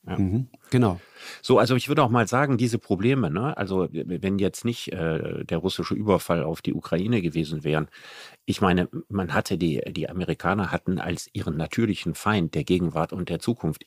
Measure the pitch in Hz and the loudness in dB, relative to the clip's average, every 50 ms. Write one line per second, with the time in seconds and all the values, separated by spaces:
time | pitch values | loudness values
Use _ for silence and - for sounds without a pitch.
0 | _ - 92 - 101 90 98 120 131 - - - _ - - 127 123 104 90 90 | _ -6 -2 -2 0 0 0 0 -2 -4 -8 -20 _ 0 2 4 4 4 2 0
1 | - - - - - - - - - - 135 202 214 - 131 123 - 135 147 151 | -6 -16 -20 -20 -18 -16 -16 -6 2 4 6 6 6 6 4 2 2 2 2 4
2 | 143 117 117 120 113 - - 127 147 139 131 104 123 117 113 117 - - 101 90 | 4 4 4 4 2 4 2 2 2 2 2 2 2 2 0 -2 -2 0 0 2
3 | 101 120 139 135 110 78 71 92 120 151 - - 101 92 95 92 87 78 - 80 | 2 2 2 2 0 0 0 -2 -2 -2 -4 -4 -4 -2 0 0 0 0 -2 -6
4 | - - 90 82 95 98 98 98 98 92 - - - 117 120 - - - - 92 | -6 -6 -4 -4 -2 -2 0 0 0 0 -2 -2 -4 -4 -4 -4 -6 -8 -6 -4
5 | 82 80 80 - - - - - - - 85 82 82 95 - - 85 - - - | -2 0 0 -2 -2 -4 -6 -6 -6 -4 -2 -2 0 -2 -2 -2 -2 -2 -2 0
6 | 107 104 92 85 - - 85 85 71 80 82 - - - - - - - 82 82 | 2 4 4 4 4 2 0 0 0 -2 -4 -4 -4 -4 -4 -4 -2 -2 0 0
7 | 95 113 123 110 87 82 76 80 78 73 80 76 73 76 76 78 78 - - - | 2 2 2 0 0 0 0 -2 -2 -2 -4 -4 -2 0 0 0 0 -2 -6 -16
8 | - - - - - - - - _ - 101 - 104 92 90 90 - - - 160 | -20 -20 -18 -18 -20 -20 -20 -8 _ -4 -2 2 4 4 4 4 2 0 -4 -8
9 | - - 101 98 95 82 76 - - - 98 82 87 82 71 57 - - 78 - | -8 -6 -4 -4 -2 -2 0 -2 -2 0 0 0 0 0 0 -2 -4 -6 -6 -6
10 | 76 - 87 92 90 - 78 - - 87 95 104 95 85 - 87 - - 92 85 | -6 -6 -4 -4 -4 -4 -4 -2 0 0 0 0 0 -2 -2 -4 -2 -2 -2 -2
11 | - 85 90 - - - - 101 92 - 76 78 78 76 - - 113 104 95 - | -2 -4 -6 -6 -8 -8 -8 -6 -4 -4 -4 -4 -4 -4 0 0 0 2 0 -2
12 | - 85 78 - - 104 107 101 82 78 - 80 73 - 90 90 90 82 78 80 | -4 -6 -6 -2 0 0 2 2 2 0 0 -2 0 2 2 2 2 0 0 0
13 | 82 - - 92 87 - 87 85 - - 120 - - 80 76 - - | -2 -2 -2 -6 -6 -4 -6 -4 -2 -4 -4 -2 -2 -4 -4 -6 -4